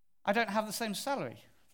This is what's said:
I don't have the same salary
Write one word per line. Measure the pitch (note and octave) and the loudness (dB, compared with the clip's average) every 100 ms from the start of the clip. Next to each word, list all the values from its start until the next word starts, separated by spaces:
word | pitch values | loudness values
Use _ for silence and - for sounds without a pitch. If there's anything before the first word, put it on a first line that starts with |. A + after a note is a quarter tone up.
| _ _ G#3 | _ _ 2
I | |
don't | A3 A3 | 2 2
have | G#3+ G#3+ | 0 0
the | |
same | - A3 F#3 | -2 -2 -2
salary | C4+ C4 B2+ A2 - - - | -2 -2 -2 -8 -18 -20 -20